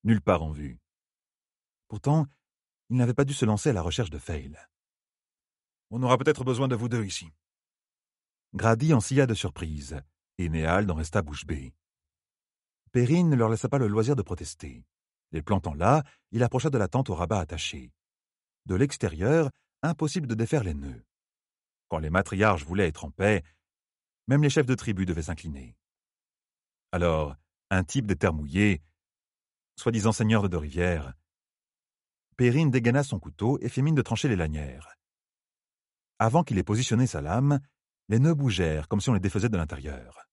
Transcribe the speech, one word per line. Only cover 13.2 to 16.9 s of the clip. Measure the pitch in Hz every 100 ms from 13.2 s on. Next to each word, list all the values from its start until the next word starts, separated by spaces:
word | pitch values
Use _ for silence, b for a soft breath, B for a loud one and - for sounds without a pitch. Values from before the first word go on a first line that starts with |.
| 170
ne | 135
leur | 110
laissa | 110 120
pas | 139
le | 113
loisir | 104 110 135
de |
protester. | - - - - 73 60 - _ _ _ _
Les | 80
plantant | 78 98 85
là, | 73 95 147 147 b b
il | 113
approcha | 120 131 156
de | 131
la |
tente | 95